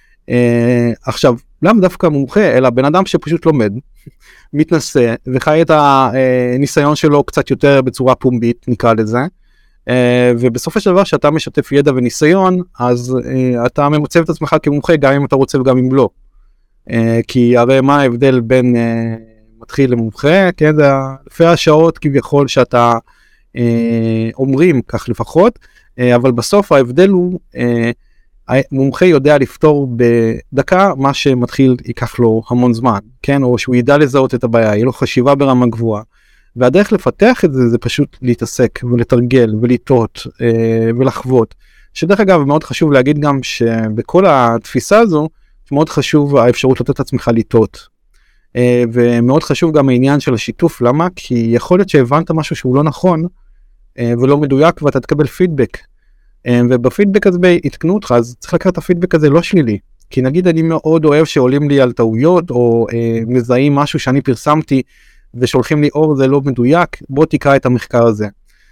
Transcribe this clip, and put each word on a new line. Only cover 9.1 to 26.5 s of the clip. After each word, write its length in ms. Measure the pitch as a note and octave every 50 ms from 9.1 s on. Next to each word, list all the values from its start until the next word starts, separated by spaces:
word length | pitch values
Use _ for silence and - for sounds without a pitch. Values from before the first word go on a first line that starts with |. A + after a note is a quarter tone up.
| A2+ B2 C#3 F#3 - _ _ _ _ _ _ _ _ _ _ B2
אה, 420 | B2 B2+ B2 B2 B2 B2 B2 B2 A#2+ A#2
ובסופו 400 | B2 B2 A#2 B2 - E3 - G#3
של 100 | - G3
דבר, 140 | F3 F#3+ G3
שאתה 280 | - E3 C#3 - D3
משתף 400 | D#3 D3+ - - - D3+ B2+ -
ידע 200 | C3+ C#3+ D3 D3 C3
וניסיון, 640 | B2+ B2 A#2 - - D3+ D3+ F3+ G3 F#3+ F#3 F#3 F3+ F3 - _ -
אז, 380 | B2 B2 B2 A#2+ B2 B2+ C3 B2 A#2+
אה, 400 | B2+ C3 C3 B2+ B2+ B2 A#2 A#2+
אתה 240 | A#2+ - - C#3+ C#3+
ממצב 320 | D3+ D3+ D3 C#3 - E3+
את 80 | D#3+ -
עצמך 260 | D#3 - D#3 C3+ D#3 D#3 -
כמומחה, 320 | D3 C#3+ C#3+ - - E3
גם 180 | D3 C#3 C3 C#3
אם 120 | C#3 C#3+
אתה 100 | B2 C#3+
רוצה 240 | C3+ C3+ - - C3+
וגם 180 | B2+ C3+ B2+ B2+
אם 160 | B2+ B2+ C3
לא. 160 | C3+ A#2+ G2+ - _ _ _ _ _ _ _ _ _ _ _ _ _ _ -
אה, 280 | - A#2 A2+ A#2 A2+ A#2 A2+ -
כי 300 | - B2+ A#2+ A#2+ A#2+ A#2+
הרי 240 | A#2+ B2 C3+ C3+
מה 200 | C3 C#3 D3 C#3+
ההבדל 380 | C#3 B2+ A#2 A#2+ C#3 C3+ B2+ B2
בין, 360 | A#2 A2+ B2+ B2+ B2 B2 A#2+
אה, 400 | A#2 A#2 A#2 A#2 A2+ A2+ A2+ A2+ A2+ A2+ - _ _ _ _ _ _
מתחיל 300 | - - - - C3+ B2
למומחה? 600 | B2 A#2 A2+ A2 - - - D3 F3 G3 F#3+ F3 F3 -
כן, 180 | D3+ D3+ D3+
זה 160 | D3+ D3 C#3
ה-, 240 | C#3 C3+ C3+ C3+ C3+ C3+ - -
לפי 180 | - - E3
השעות 520 | E3+ E3+ - - E3 D3+ D#3 E3 E3 D#3 -
כביכול 500 | - D3 C3+ C3+ - - D3 C#3+ C#3 B2
שאתה, 460 | - C3+ A#2+ - - B2 A#2+ A#2+ A#2 A#2 - _ _ _ _ _ _ _ _ _ - B2+
אה, 720 | A#2+ A#2 A#2 A#2 A#2 A#2 A#2 A2+ A2+ A2+ A2+ A2+ A2+ A2+ - -
אומרים, 440 | C3+ C3+ C3+ C#3 F3 F#3 D3 B2 - -
כך 220 | - G#2+ - B2
לפחות, 500 | A2+ - A2+ - - D#3+ G3 A#3+ - _ _ _ _ _ _ _ _ -
אה, 160 | B2 B2 A#2+
אבל 160 | A#2+ B2 C3
בסוף 400 | A#2+ A#2+ A2+ -